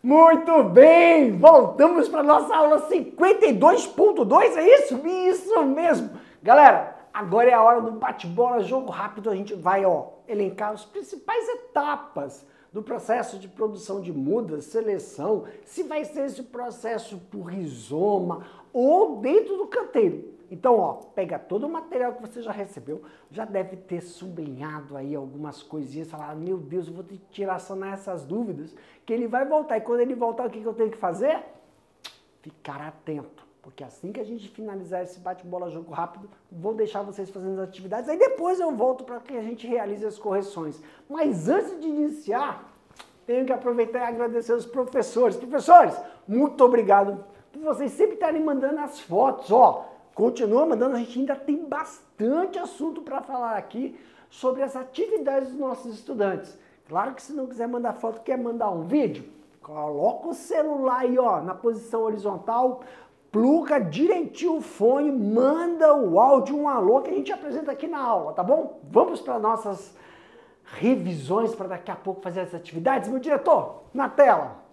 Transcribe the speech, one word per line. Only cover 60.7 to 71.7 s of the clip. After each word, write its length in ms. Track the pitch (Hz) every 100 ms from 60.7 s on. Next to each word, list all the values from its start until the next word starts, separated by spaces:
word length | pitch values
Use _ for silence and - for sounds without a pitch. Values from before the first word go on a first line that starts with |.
| 285 262 247
aí, 140 | 254 254
ó, 240 | 240 175
na 140 | 170
posição 480 | 185 233 220 - 226
horizontal, 760 | 220 214 202 190 - 233 262 254 - - - _ _
pluga 480 | 214 247 330 294 285
direitinho 800 | 180 165 339 359 311 - 339 320
o 40 |
fone, 520 | - - 220 269 294
manda 800 | 262 202 220 262 320 339 339 311
o 240 | 294 208 170
áudio, 380 | 254 269 233 285
um 120 | 294
alô 320 | 254 190 262
que 100 | -
a 40 |
gente 160 | - 269
apresenta 400 | 403 294 269 302
aqui 160 | - 330
na 140 | 302
aula, 320 | 254 196 151
tá 100 | 156
bom? 380 | 185 311 269 - 143
Vamos 300 | 208 359 330
para 180 | 277 240
nossas 560 | 214 220 214 185 - - - - - - _ _
revisões 920 | - - 202 262 175 160 131 202 226
pra 140 | -
daqui 240 | 185